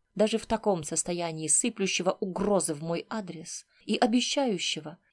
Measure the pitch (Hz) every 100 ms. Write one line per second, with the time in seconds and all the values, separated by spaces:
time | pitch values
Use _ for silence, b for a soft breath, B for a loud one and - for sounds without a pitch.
0 | _ - 214 220 - 220 214 180 151 165
1 | - 175 170 160 156 - - - 196 -
2 | 185 - 196 175 190 196 - 147 165 170
3 | - 226 185 160 165 - - b b 208
4 | 233 240 - - 269 185 - - 151 160
5 | _